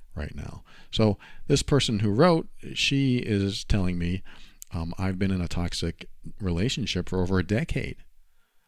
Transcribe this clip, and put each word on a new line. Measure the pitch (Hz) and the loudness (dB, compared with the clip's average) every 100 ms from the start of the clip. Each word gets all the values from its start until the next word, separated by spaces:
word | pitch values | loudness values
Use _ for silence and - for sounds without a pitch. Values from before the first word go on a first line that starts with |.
| - - | -14 -8
right | 73 - | -8 -8
now?" | - - - - - | -10 -12 -16 -20 -6
So | - 110 98 - - - | 2 4 2 -4 -8 0
this | 143 | 2
person | - 139 - 107 | 4 2 2 2
who | 110 | 2
wrote, | 104 180 165 - - - | 6 6 4 0 -10 -10
she | - - 139 135 123 | -2 0 2 2 2
is | - 101 98 107 | 2 2 0 0
telling | - 104 90 90 | 0 2 2 0
me, | 85 92 - - - - - | 0 -2 -6 -12 -16 -18 -10
um, | 87 82 87 | -6 -4 -2
"I've | 95 95 | -2 0
been | 98 | 0
in | 92 | 0
a | 85 | 0
toxic | 85 87 - 85 - - - - - | 0 -2 -2 -4 -4 -10 -14 -12 -6
relationship | 95 85 117 - 104 90 85 | -2 0 0 0 -2 -2 -2
for | 90 | 0
over | 90 95 | 2 2
a | - | 2
decade." | 107 165 - - - - - - - _ _ | 0 0 -2 -4 -10 -16 -20 -20 -20 _ _